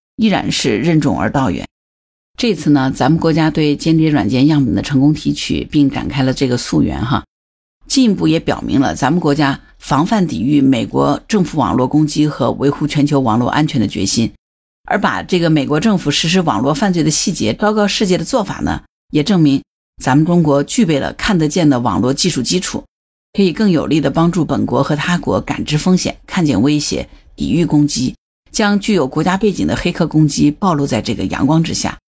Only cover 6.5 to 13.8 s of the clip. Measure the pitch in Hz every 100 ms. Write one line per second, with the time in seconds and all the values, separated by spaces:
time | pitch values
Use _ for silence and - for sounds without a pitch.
6.5 | 123 - 160 104 71 120 147 - _ _
7.5 | _ _ _ - 277 240 180 160 160 160
8.5 | - 57 127 123 - 131 175 151 143 143
9.5 | 135 - _ - 139 175 220 165 - 120
10.5 | 147 135 123 110 131 139 143 - 214 175
11.5 | 160 101 127 127 151 151 - 151 - 117
12.5 | 98 139 139 147 151 143 143 123 110 123
13.5 | 143 151 135